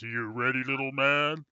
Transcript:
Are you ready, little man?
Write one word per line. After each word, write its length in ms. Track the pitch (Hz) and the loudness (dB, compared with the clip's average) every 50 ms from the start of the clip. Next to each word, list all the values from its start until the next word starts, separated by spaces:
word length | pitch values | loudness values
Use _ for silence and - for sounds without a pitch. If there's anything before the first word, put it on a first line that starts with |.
| 113 | -8
Are 40 | |
you 180 | 117 117 117 117 | -4 -4 -2 -2
ready, 380 | 110 110 120 120 127 131 131 127 | -2 -2 0 0 2 2 0 0
little 280 | 127 139 135 135 135 | -2 -2 -2 -2 -4
man? 540 | 135 135 135 139 143 147 147 147 156 160 147 _ | 0 2 2 4 4 4 2 0 -2 -4 -10 _